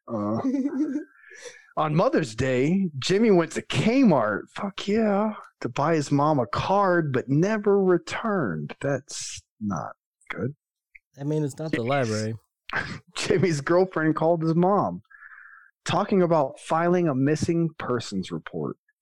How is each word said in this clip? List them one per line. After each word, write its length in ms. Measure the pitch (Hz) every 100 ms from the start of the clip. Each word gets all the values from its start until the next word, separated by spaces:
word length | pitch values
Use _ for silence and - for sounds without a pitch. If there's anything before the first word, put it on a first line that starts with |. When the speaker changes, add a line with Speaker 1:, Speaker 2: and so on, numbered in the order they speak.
| -
Speaker 1:
Uh, 320 | 110 104 113 269 269 277 262 302 277 -
Speaker 2:
<laughs> 680 | _ - - - - _ -
Speaker 1:
on 180 | 151
Mother's 400 | 151 247 262 139 110
Day, 520 | 135 127 143 196 185 139
Jimmy 300 | - 196 226
went 180 | 180 160
to 100 | -
Kmart, 800 | - - 180 262 240 139 107 98 -
fuck 320 | - 202 - -
yeah, 460 | 214 214 202 214 - - _
to 80 | 120
buy 280 | 127 147 165
his 160 | 143
mom 260 | 143 151 147
a 80 | 113
card, 680 | - - 196 190 170 151
but 160 | 123 117
never 540 | 143 196 220 208 202
returned. 960 | 185 175 - - 226 196 113 78 76 -
That's 640 | 139 135 - - - - - _
not 320 | 107 82 - - _ _ -
good. 240 | - 120 151 _ _ _ - _ 139
Speaker 3:
I 60 |
mean, 200 | 139 156
it's 140 | 147 -
not 120 | 156
the 80 | 151
Speaker 1:
Jimmy's 100 | 117
Speaker 3:
library. 460 | 139 117 107 107 113 _ _ -
Speaker 1:
<laughs> 420 | - - - - -
Jimmy's 440 | - 190 180 147
girlfriend 560 | 135 175 185 170 156 156
called 260 | 160 170
his 120 | 160
mom, 480 | 160 180 202 104 90 - - - - - - - _
talking 380 | - 165 208 196
about 360 | 175 165 135 -
filing 480 | - 160 175 180 170
a 60 |
missing 560 | 131 139 151 - 170 165 -
persons 520 | - 123 - 95 87
report. 460 | 82 - 85 71 - _ _